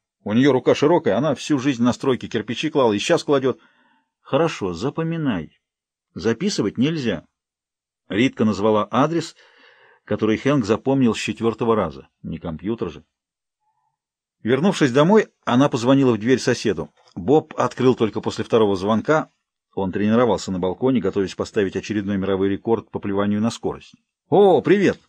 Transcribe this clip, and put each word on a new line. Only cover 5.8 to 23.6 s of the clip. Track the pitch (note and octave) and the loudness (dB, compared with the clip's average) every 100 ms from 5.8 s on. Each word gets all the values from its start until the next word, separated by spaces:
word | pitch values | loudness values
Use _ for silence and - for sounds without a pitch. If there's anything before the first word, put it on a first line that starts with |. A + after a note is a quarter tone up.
| _ _ _ | _ _ _
Записывать | F2+ G2 A#2 G3 F3+ G#2 A2 | -6 -4 -2 -4 -2 -4 0
нельзя». | C#3 E3 A#2 E2 - _ _ _ _ _ _ _ - | -2 -2 -4 -6 -8 _ _ _ _ _ _ _ -6
Ритка | G2 C3 - A2 | 0 0 0 -2
назвала | F#2+ A2 G#2+ G#2 | 0 2 2 0
адрес, | A#2+ D3+ E3 D#3 - _ _ _ _ _ _ - | 0 0 -2 -6 -14 _ _ _ _ _ _ -6
который | G#2 G#2+ G#2 | -2 0 0
Хэнк | C3 C#3+ G2+ | 0 0 0
запомнил | G#2 C3 C3+ A#2+ | 0 0 2 2
с | G2 | 0
четвёртого | - G#2+ A2+ G#2+ A#2 A2 | -4 -4 -4 -2 0 0
раза. | E2+ C2+ - _ | -2 -8 -20 _
Не | E2+ D#2+ | -14 -10
компьютер | F2 D#2 F#2+ A2+ F2+ | -10 -8 -8 -6 -8
же. | D2 _ _ _ _ _ _ _ _ _ _ _ _ _ _ | -10 _ _ _ _ _ _ _ _ _ _ _ _ _ _
Вернувшись | A2 C3 F#3+ - C#3+ | -2 2 2 2 2
домой, | B2+ D#3+ A3 - _ - | 4 4 4 2 _ 0
она | A#2+ C#3+ | 2 2
позвонила | B2+ A#2+ C#3 C3 | 2 2 4 4
в | A2 | 2
дверь | A2+ B2 | 2 0
соседу. | - A#2+ A2+ D#2+ D2+ _ _ - | 0 -2 -2 -2 -6 _ _ -8
Боб | F2 D#3 D3+ - | 2 2 0 -4
открыл | B2+ - B2+ A2+ | -4 2 2 2
только | A2 G#2 | 0 -2
после | G#2+ - | -6 -6
второго | - A#2 G#2 F#2+ | 0 2 2 0
звонка. | G2+ A2 - D#3 - _ _ _ _ | 0 0 0 0 -2 _ _ _ _
Он | - F#2+ | -6 -4
тренировался | G2 G#2 A2+ A#2+ F2 - | -2 0 2 2 0 -4
на | F#2 | -4
балконе, | F#2 F2+ B2+ B2 | -4 -2 0 0
готовясь | F#2+ G2+ F#2 - | 0 -2 -4 -4
поставить | F#2+ A2 F#2+ F#2+ | -4 -2 -2 -4
очередной | - G#2+ G2 G2 | -6 -6 -4 -4
мировой | F#2+ F#2+ G2 | -2 0 0
рекорд | G2 A#2 G#2+ - | -2 -2 -2 -4
по | - | -10
плеванию | G#2 G2 G2+ G#2 | -6 -2 -2 -2
на | A2 | -4
скорость. | - | -4